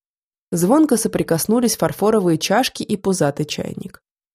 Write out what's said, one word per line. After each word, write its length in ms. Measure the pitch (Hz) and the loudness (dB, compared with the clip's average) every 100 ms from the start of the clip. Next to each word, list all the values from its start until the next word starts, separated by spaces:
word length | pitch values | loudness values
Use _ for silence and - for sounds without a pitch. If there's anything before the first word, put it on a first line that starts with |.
| _ _ _ _ - | _ _ _ _ -6
Звонко 460 | 170 175 294 311 233 | 0 4 4 4 2
соприкоснулись 800 | 202 180 170 165 - 233 233 - | 0 -2 0 -2 0 0 0 0
фарфоровые 600 | 160 - 202 220 180 160 | -2 0 2 2 2 0
чашки 460 | - 202 262 - | 0 0 -2 -4
и 140 | - 208 | -6 -4
пузатый 500 | 196 185 147 - 151 | -2 0 0 -2 -6
чайник. 560 | - - - - - _ _ _ | -6 -8 -10 -14 -18 _ _ _